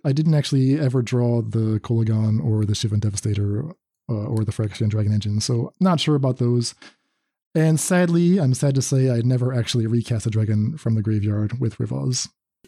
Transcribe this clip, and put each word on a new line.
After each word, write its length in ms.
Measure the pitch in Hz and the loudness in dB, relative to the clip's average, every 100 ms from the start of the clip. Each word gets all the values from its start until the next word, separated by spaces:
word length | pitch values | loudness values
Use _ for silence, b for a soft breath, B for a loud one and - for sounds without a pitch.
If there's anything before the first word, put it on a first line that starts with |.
| 143 | -2
I 60 | |
didn't 220 | 139 160 151 | 0 2 2
actually 440 | - 139 131 151 | 2 2 2 2
ever 220 | 131 127 | 2 0
draw 400 | 117 123 120 117 | 0 0 2 0
the 380 | 110 110 110 107 | 0 -2 0 -2
Kolaghan 640 | - 113 113 110 110 107 | 0 0 2 2 2 0
or 220 | 113 110 104 | 0 0 0
the 80 | |
Shivan 260 | 104 107 104 | -2 -2 0
Devastator, 640 | 104 101 107 101 101 104 156 - _ _ - | -2 -2 -2 -2 -2 -2 -6 -12 _ _ -8
uh, 40 | |
or 300 | 110 104 110 | -6 -2 -2
the 80 | 107 | -2
Phyrexian 380 | - 107 - 110 | -2 -4 -2 -2
Dragon 240 | 107 104 | 0 0
Engine, 260 | 104 104 107 | 0 0 -2
so 340 | 117 117 - - | -2 -2 -4 0
not 200 | 185 160 | 2 2
sure 140 | 156 147 | 2 2
about 220 | 135 127 | 0 0
those. 380 | 120 120 117 b b b b b b _ _ 160 | 0 0 -2 b b b b b b _ _ 0
And 240 | 160 156 | 2 2
sadly, 600 | - 180 175 170 170 190 | 2 2 2 4 4 4
I'm 140 | 135 | 2
sad 220 | 127 143 135 | 2 0 0
to 60 | |
say 280 | - 135 131 | 0 0 2
I 120 | 117 | 2
never 320 | 123 127 123 | 0 0 0
actually 340 | 127 110 120 113 | -2 -2 -2 0
recast 380 | 117 - 113 113 | -2 0 -2 0
a 40 | |
dragon 480 | 110 110 107 110 156 | 0 0 0 0 -2
from 180 | 117 110 | -2 0
the 60 | |
graveyard 580 | 104 107 107 104 107 123 | 0 0 0 -2 -2 -2
with 160 | 113 - | -4 -4
Rivaz. 500 | 110 131 135 123 - | -6 -4 -4 -4 -8
<laughs> 40 | _ _ _ | _ _ _